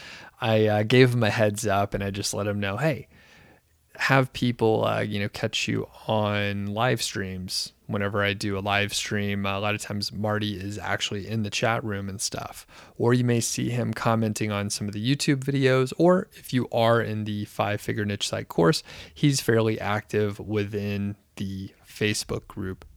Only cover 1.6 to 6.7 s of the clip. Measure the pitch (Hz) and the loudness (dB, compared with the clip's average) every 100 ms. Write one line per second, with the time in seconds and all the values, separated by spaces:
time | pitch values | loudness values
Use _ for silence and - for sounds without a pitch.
1.6 | 110 98 101 98 98 101 - 104 104 101 | 0 2 0 -2 -4 -4 -4 -4 -2 -2
2.6 | 98 104 156 135 - - - - - _ | -2 0 -2 -2 -10 -20 -20 -20 -20 _
3.6 | _ _ _ - - 135 127 - 123 117 | _ _ _ -6 2 4 2 0 -2 2
4.6 | 110 110 110 107 110 101 104 - 110 - | 2 4 2 0 -2 -4 -4 -4 -4 -2
5.6 | - 110 101 - - 107 104 104 101 101 | -2 -2 -4 -10 -2 0 2 0 0 -2
6.6 | 101 | -4